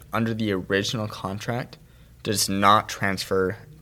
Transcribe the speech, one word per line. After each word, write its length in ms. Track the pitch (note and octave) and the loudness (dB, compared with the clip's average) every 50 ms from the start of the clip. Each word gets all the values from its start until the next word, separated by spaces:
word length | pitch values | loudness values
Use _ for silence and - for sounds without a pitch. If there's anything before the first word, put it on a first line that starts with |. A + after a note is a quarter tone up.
| - - | -8 -6
under 220 | - A2 A2+ A2+ A2+ | -4 -2 -2 -2 -2
the 180 | A2 A2 G#2 | 0 0 0
original 560 | G2 F#2 F2 - G2 G2 G2+ - - A2 G#2+ | 0 0 0 0 0 0 0 0 -2 -4 -6
contract 680 | G#2 - - - F#2+ G2 G#2 - - A#2 B2 - - - - - - - - - - - - | -6 -6 -8 -8 -8 -8 -6 -6 -6 -6 -6 -6 -10 -14 -20 -20 -20 -20 -20 -20 -20 -18 -8
does 260 | - A2+ G#2 G2 - | -4 -2 -2 0 0
not 400 | - G2 G2 G2+ G2+ G#2 G#2+ - | 0 2 4 6 6 6 6 4
transfer 680 | - - - G#2+ G2 F#2+ F#2 - - G2 F#2+ F#2 F#2 G2 - - - - - | 0 -4 -4 -2 -2 -2 -4 -4 0 0 2 2 2 0 -4 -10 -20 -18 -12